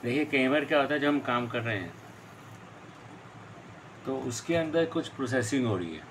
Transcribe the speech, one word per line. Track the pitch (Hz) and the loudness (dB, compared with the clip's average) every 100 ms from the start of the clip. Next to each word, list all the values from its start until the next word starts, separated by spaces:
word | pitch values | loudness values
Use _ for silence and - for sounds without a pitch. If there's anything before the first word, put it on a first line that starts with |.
देखिए, | 120 135 151 | 0 0 2
कई | 139 131 | 4 4
बार | 147 143 | 4 4
क्या | 151 | 4
होता | 135 | 4
है, | 147 | 4
जब | 143 | 4
हम | 147 135 | 2 2
काम | 123 120 | 0 2
कर | 120 | -2
रहे | 117 104 | -2 -2
हैं | 87 - - - - - - - - - - - - - - - - - - - - - - | -4 -10 -16 -18 -18 -18 -18 -18 -18 -18 -18 -18 -18 -18 -18 -18 -16 -16 -16 -18 -18 -10 -4
तो | 135 131 | -2 -2
उसके | 113 - 170 | -4 2 2
अंदर | 160 160 165 165 | 4 2 2 0
कुछ | 151 | -4
processing | - 127 127 113 139 120 | -4 0 2 4 2 4
हो | 95 | 2
रही | 85 78 | -2 -8
है। | - | -12